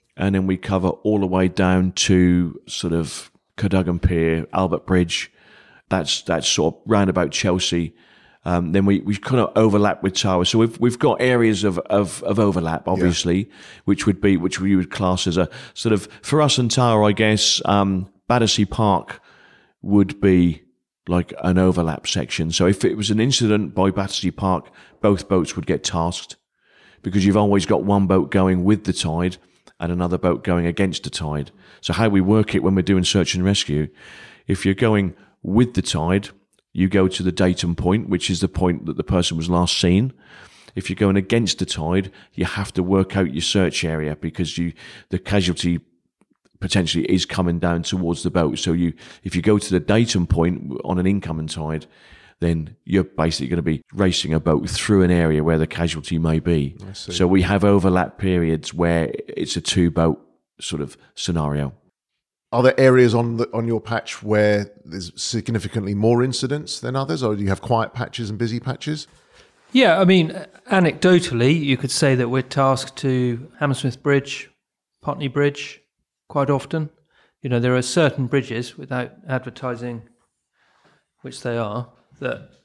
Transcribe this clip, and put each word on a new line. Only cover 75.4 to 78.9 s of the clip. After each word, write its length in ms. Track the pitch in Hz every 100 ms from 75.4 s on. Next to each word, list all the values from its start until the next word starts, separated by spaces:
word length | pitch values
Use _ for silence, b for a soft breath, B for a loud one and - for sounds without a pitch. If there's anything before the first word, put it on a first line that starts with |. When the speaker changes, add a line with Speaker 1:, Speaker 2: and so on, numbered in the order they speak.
| 143 143 - - _ _ _ _ _
Speaker 3:
quite 200 | 147 139
often. 400 | 139 - 165 151 - _ _ _ _
You 80 | 135
know, 100 | 120
there 160 | 123 127
are 60 |
certain 460 | 123 - 151 - 123
bridges, 500 | 139 - 117 120 -
without 340 | 143